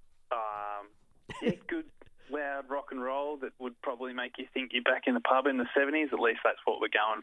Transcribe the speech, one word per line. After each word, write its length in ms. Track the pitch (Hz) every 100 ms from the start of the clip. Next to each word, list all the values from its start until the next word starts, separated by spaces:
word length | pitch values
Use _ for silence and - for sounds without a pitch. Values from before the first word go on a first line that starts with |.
| - - -
Um, 560 | 120 110 104 104 104 104 - _ - - -
yeah, 100 | - -
<laughs> 80 | -
good, 180 | 330 156 - - - -
loud 360 | 143 143 139 131
rock 180 | 139 -
and 100 | 135
roll 360 | 127 135 147 147
that 140 | 127 -
would 200 | 127 120
probably 320 | 143 123 127
make 200 | 123 123 -
you 80 | 127
think 180 | 135 127
you're 100 | 123
back 200 | 123 127 -
in 60 |
the 60 | 123
pub 260 | - 131 139
in 100 | 131
the 80 | 120 143
seventies. 340 | 139 156 151
At 80 | 113
least 200 | 117 117
that's 140 | 117 - -
what 160 | 110
we're 80 | 110
going 320 | 110 107 107